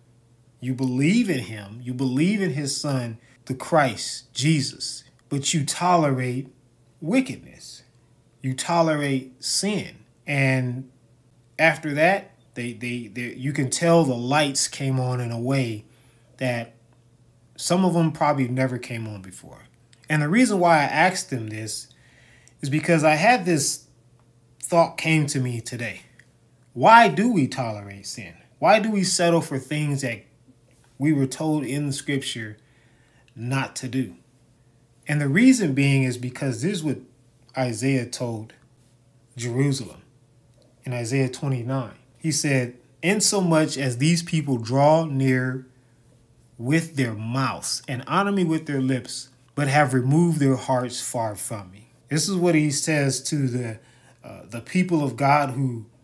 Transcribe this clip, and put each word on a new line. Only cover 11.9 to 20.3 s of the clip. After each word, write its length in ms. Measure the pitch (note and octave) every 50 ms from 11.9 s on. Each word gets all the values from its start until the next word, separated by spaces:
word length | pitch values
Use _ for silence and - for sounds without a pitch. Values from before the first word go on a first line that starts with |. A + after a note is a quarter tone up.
| C#3+
that, 380 | D3 D#3+ F3+ G3 G3 - - _ _ _ _ -
they, 180 | A#2+ A#2+ A#2+ A2+
they, 340 | G#2 A#2+ A#2+ B2 A#2+ A2+
they, 260 | G#2 G2 B2 B2 A#2 -
you 180 | B2+ B2+ C#3 -
can 160 | D#3 C3+ B2+
tell 340 | - - F3 E3+ E3+ E3+ D#3
the 120 | C3+ B2
lights 520 | A#2+ A#2+ B2+ C#3+ D#3 D3+ C#3 C3+ - -
came 320 | - - - C#3 C3+ C3 B2+
on 220 | B2 B2+ B2+ B2
in 100 | B2 A#2
a 80 | A#2 A#2
way 460 | A#2+ C3 C#3 C3+ B2+ A2+ G#2+ G#2 - _ _ _ _ _ _ _ _ _ _
that 360 | - C3 B2+ A#2+ A#2 A2+ - - _ _ _ _ _ _ _ _ _ _ _ _ _ _ _ _
some 300 | - - - F3 F#3 F#3
of 80 | F3 D#3+
them 180 | F3 D#3+ D#3
probably 380 | - - D#3+ D3 C#3+ C3+ C3 A#2+
never 280 | B2+ C3 C3 B2+ B2
came 300 | A#2+ - - A#2+ A#2 A2+
on 140 | A2 G#2 G2
before. 420 | F#2 F#2+ - - - D#2 - - - _ _ _ _ _ _ _ _ -
And 120 | D#3 D3+
the 80 | D3
reason 300 | D3+